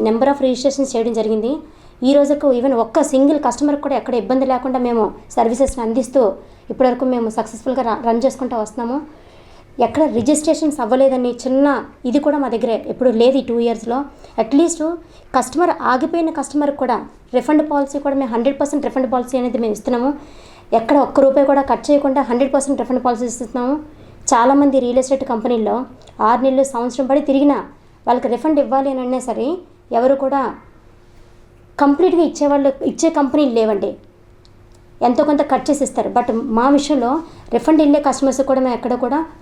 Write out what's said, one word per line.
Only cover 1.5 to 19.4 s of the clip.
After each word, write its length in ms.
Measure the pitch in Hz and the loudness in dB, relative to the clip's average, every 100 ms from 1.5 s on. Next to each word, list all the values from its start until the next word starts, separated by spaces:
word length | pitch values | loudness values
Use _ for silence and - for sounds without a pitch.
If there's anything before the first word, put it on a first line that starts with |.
| 320 - - - - 254 | -6 -8 -20 -20 -2 2
ఈ 40 | |
రోజుకు 340 | 285 285 294 294 | 4 4 2 2
even 200 | 247 269 | 2 2
ఒక్క 280 | 240 226 330 | 0 2 0
సింగిల్ 360 | 302 262 277 302 277 | 2 4 4 4 0
కస్టమర్ 300 | 233 294 285 | 0 0 0
కూడా 120 | 285 262 | -2 -4
ఎక్కడ 180 | - | -2
ఇబ్బంది 320 | 240 202 262 262 | -4 0 0 0
లేకుండా 320 | 254 262 254 | -2 -2 -2
మేము 260 | 247 233 214 - - - | 0 0 0 -4 -8 -2
సర్వీసెస్ని 480 | 226 233 269 - | 0 2 0 0
అందిస్తూ 480 | 226 226 262 277 214 - - - - | -2 -2 0 2 2 0 -14 -20 -16
ఇప్పటివరకు 340 | 190 254 254 | 0 0 2
మేము 260 | 254 247 220 | -2 0 -2
సక్సెస్ఫుల్గా 520 | 220 220 220 - 254 233 | -4 -6 -8 -4 -2 -2
ర-, 120 | 208 233 | -2 0
రన్ 140 | 233 | 0
చేసుకుంటూ 320 | 254 254 254 240 | 0 -2 -6 -6
వస్తున్నాము. 340 | 208 - 233 277 302 - - - - - - - 240 | -6 -6 -6 -6 -8 -20 -20 -20 -20 -20 -20 -4 -2
ఎక్కడ 160 | 277 302 220 | 2 0 2
రిజిస్ట్రేషన్స్ 640 | 226 302 311 302 311 285 | 2 2 2 0 0 -2
అవ్వలేదని 500 | 226 254 269 262 247 | -2 2 2 2 -2
చిన్న 540 | 240 262 262 285 247 - - | -4 -2 2 2 0 -6 -8
ఇది 140 | 247 277 | -2 0
కూడా 200 | 294 285 | 0 0
మా 100 | 262 | -2
దగ్గర 220 | 214 233 | -2 -2
ఎప్పుడు 400 | 220 - 180 254 | -2 -4 0 0
లేదు 260 | 220 240 269 | 4 4 2
ఈ 60 | 247 | -2
టూ 80 | 233 | -2
ఇయర్స్‌లో. 400 | 233 226 226 254 285 - - - | 0 -2 -4 -4 -6 -14 -10 -4
At 80 | 220 277 | 0 2
least 200 | 339 - 311 339 - - - 254 | 2 0 -4 -6 -12 -20 -4 -2
కస్టమర్, 340 | 247 294 339 - 233 | -2 0 0 0 0
ఆగిపోయిన 380 | 254 320 339 320 | 0 0 -2 -2
కస్టమర్కి 460 | 320 - 294 285 285 | -4 -4 -2 -2 -2
కూడా 220 | 254 220 - - - | -4 -4 -6 -20 -4
రిఫండ్ 360 | 254 247 302 302 | -4 2 2 2
పాలసీ 280 | 285 277 247 | -2 -2 -4
కూడా 160 | 285 | -2
మేము 160 | 277 262 | -2 -2
హండ్రెడ్ 260 | 226 240 277 | 0 -2 0
పర్సెంట్ 240 | 294 294 | -2 -2
రిఫండ్ 280 | 247 262 254 | -2 -2 0
పాలసీ 260 | 254 247 | -2 -2
అనేది 200 | 262 | -2